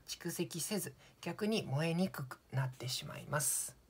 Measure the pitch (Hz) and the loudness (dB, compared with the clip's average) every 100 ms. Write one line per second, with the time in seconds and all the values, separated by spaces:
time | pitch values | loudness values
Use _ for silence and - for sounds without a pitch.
0 | - - 170 160 170 165 - 208 151 - | -6 -6 -4 -2 -2 -2 0 0 -2 -8
1 | - - 175 165 208 220 135 135 165 170 | -20 -10 -6 0 2 2 2 2 4 4
2 | 185 - 135 - - 131 131 - 127 - | 2 0 -8 -8 -4 0 0 0 -4 -2
3 | 143 135 - 147 143 - - - - | -4 -10 -2 2 2 2 -2 -6 -4